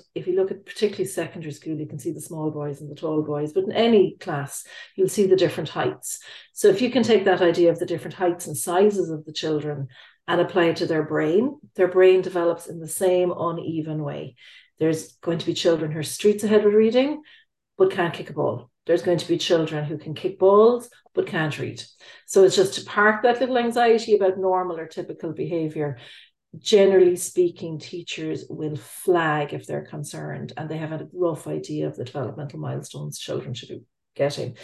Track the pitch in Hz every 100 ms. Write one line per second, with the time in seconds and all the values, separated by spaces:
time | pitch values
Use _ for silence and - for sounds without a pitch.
0 | - - 170 185 190 185 - - 208 -
1 | 180 - 165 175 151 139 165 151 151 151
2 | 170 151 - 160 156 151 147 143 147 147
3 | 165 156 151 147 147 190 190 - 233 220
4 | 165 - - 147 139 - - - - -
5 | 185 - 190 185 170 - 156 165 - -
6 | - - - - - - 208 190 247 262
7 | 220 208 190 180 180 170 170 165 175 170
8 | 165 - 180 175 - 147 - 175 208 202
9 | 165 156 156 151 156 151 147 147 135 -
10 | - _ - 175 175 185 170 160 160 160
11 | 151 151 156 185 262 - - - 180 185
12 | 185 185 175 175 170 165 - 165 156 -
13 | 190 180 180 170 165 165 - 160 156 156
14 | 147 147 127 - - - _ - 160 160
15 | - _ - 165 - 160 175 165 160 160
16 | - - 208 208 214 208 208 214 220 247
17 | 277 302 - _ _ _ _ - - 127
18 | 170 - - 151 135 120 - _ - 175
19 | 190 170 - 170 - 170 156 151 147 151
20 | 165 151 190 - 190 202 226 240 - _
21 | _ - - 180 156 135 139 - - _
22 | - - - 196 185 - - - - -
23 | 208 214 247 240 254 254 233 233 240 226
24 | 226 208 190 190 185 185 180 165 160 -
25 | - 151 165 151 156 170 160 156 147 127
26 | - - - _ _ 165 - 208 196 190
27 | 180 180 - - 175 - 170 156 - 180
28 | 165 - 156 143 - 160 151 147 - -
29 | - 175 160 151 143 151 - 147 - 151
30 | 147 156 151 131 143 - 156 160 156 156
31 | - 180 175 147 151 156 151 151 151 -
32 | 123 - 127 - 143 156 143 135 147 147
33 | 151 147 - - 143 120 - - - _
34 | _ - 139 - 120 -